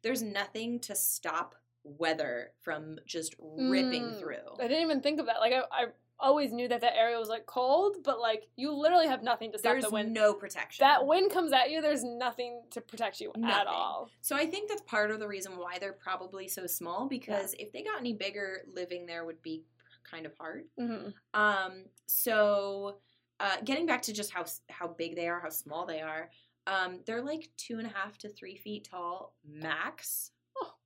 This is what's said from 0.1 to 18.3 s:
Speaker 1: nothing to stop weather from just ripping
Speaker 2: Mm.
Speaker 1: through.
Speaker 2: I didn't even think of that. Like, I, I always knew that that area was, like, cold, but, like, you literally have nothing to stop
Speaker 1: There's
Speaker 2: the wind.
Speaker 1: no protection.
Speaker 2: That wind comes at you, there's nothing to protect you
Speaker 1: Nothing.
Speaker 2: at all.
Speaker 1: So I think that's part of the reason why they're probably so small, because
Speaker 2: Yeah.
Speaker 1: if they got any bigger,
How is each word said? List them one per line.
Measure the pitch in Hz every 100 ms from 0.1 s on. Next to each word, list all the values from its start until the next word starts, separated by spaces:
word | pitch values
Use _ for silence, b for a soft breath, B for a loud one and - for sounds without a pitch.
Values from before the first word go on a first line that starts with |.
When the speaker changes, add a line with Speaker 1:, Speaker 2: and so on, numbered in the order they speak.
| 254
Speaker 1:
nothing | 220 202 202 220 233 240
to | -
stop | 196 - - 170 160 - - _ _
weather | 147 147 160 156 139 120 - _
from | - 156 156 156
just | - 170 160 -
ripping | - - 262 262 262 247
Speaker 2:
Mm. | 240 220
Speaker 1:
through. | 156 - - -
Speaker 2:
I | 240
didn't | 311
even | 330 277
think | 285 302
of | 262
that. | 170
Like, | 226
I, | 254 247
I | - 240 - _ _
always | 262 294 269
knew | 240 247
that | 240
that | 240 -
area | 226 233
was, | 220
like, | 226 -
cold, | 247 254 302 403 392
but, | 277 233
like, | 233 214 -
you | - 277
literally | 285 302 349 320
have | 262
nothing | 233 226 226
to | 208
stop | 240
Speaker 1:
There's | 262 220
Speaker 2:
the |
wind. | 214 220
Speaker 1:
no | 226 214
protection. | 208 196 165 - -
Speaker 2:
That | 277 285
wind | 269 339 381
comes | 381 330
at | 262 254
you, | 311
there's | 302 285
nothing | 240 240 254 233 247 240 233
to | 233
protect | 226 220 214 -
you | 214 220
Speaker 1:
Nothing. | 226 202
Speaker 2:
at | 190
all. | 170 - - 233 _
Speaker 1:
So | - 285
I | 320
think | 381 427
that's | 427
part | - 220 208
of | 214
the | 208
reason | 196 190 185
why | 175 185
they're | 196
probably | 190 185 180 180 196 190
so | - 180
small, | - 170 180 269
because | 254 233 202 190 -
Speaker 2:
Yeah. | 214
Speaker 1:
if |
they | -
got | 415 392
any | 240
bigger, | 214 196